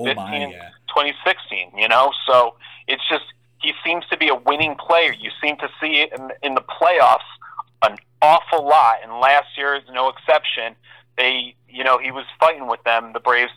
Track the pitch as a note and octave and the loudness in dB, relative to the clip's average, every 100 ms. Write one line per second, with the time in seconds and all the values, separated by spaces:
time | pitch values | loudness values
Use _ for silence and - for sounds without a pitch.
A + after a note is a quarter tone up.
0 | B2 C#3 G2 C#3+ C#3+ F2+ F2 _ - D3 | -6 -6 -6 -8 -8 -12 -20 _ -6 -4
1 | D3 C#3+ F#3 F#3 - G2 F2+ G2 A2+ A#2 | -2 -2 -4 -4 -6 -10 -10 -2 2 4
2 | C#3 - C3 B2+ A#2+ - - - - C3+ | 2 0 2 4 4 -2 -20 -14 -8 -6
3 | - D3+ - - _ _ D3 C#3+ E3 E3+ | -4 -4 -6 -20 _ _ -8 -6 -6 -6
4 | - D#3+ D3+ B2+ C3 D3 D#3+ C#3+ - E3+ | -4 -2 0 0 -2 -2 -2 -4 0 2
5 | D#3 A2 A2 - D3 D3 C#3+ - D#3 D3 | 2 -2 -12 -8 -6 -6 -8 -8 -2 0
6 | D3+ B2+ C3 - C#3 C3 - - E3 E3+ | -2 -6 -14 -10 -8 -8 -10 -2 0 4
7 | B2 A#2+ - - - - - - G#2+ G#2 | 4 2 -2 -20 -20 -18 -16 -2 -2 -2
8 | _ - D3+ E3 - E3 C#3+ D3+ C#3 A2+ | _ 0 4 4 2 -2 2 4 4 2
9 | A2+ A#2 C3 C#3+ - C#3+ C#3+ C#3 B2+ B2+ | -4 0 2 2 0 -4 -4 -4 -6 -4
10 | C3 - - D3+ - - A2+ A2+ _ - | -4 -2 0 0 0 -6 -8 -12 _ -20
11 | _ - B2+ B2+ B2 - _ B2 C3 B2 | _ -2 -2 -2 -8 -14 _ -4 0 0
12 | C3 C3 B2 - D#3+ D3+ B2+ A#2 A#2 A2+ | 0 -10 -10 2 2 2 -6 -4 -2 -2
13 | A2+ A#2 B2+ A#2+ B2 | -2 -6 0 0 0